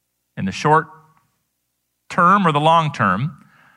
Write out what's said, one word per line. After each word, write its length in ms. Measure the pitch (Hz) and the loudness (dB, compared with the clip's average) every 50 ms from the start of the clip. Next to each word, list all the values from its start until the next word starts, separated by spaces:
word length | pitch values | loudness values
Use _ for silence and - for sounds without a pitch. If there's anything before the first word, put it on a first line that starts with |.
| _ _ _ _ _ _ _ | _ _ _ _ _ _ _
In 100 | - 95 | -10 -8
the 60 | 95 92 | -8 -6
short 360 | - - 151 151 156 151 - - - _ _ _ _ _ _ _ _ _ _ _ _ _ _ _ _ _ _ _ _ _ - | -4 -2 0 2 0 0 -2 -12 -20 _ _ _ _ _ _ _ _ _ _ _ _ _ _ _ _ _ _ _ _ _ -8
term 380 | - - 175 175 196 208 190 | -2 0 2 2 2 2 2
or 60 | 165 147 | 0 0
the 80 | 147 | 0
long 320 | 151 160 165 165 160 147 - | 2 2 2 2 0 -2 -2
term, 520 | - 117 98 90 101 135 170 - - _ _ _ _ _ _ _ | -2 -2 -2 0 -2 -4 -6 -8 -12 _ _ _ _ _ _ _